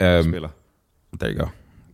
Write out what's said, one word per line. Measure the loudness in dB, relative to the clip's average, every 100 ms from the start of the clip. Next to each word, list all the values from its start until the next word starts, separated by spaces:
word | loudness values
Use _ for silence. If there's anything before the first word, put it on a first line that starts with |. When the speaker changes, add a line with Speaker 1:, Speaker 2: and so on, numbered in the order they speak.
Speaker 1:
Øhm, | 2 4 2
Speaker 2:
Spiller. | -2 -8 -16 _ _ _ _ _ -8
Speaker 1:
there | -6
you | -4
go. | -6 -8 _ _ _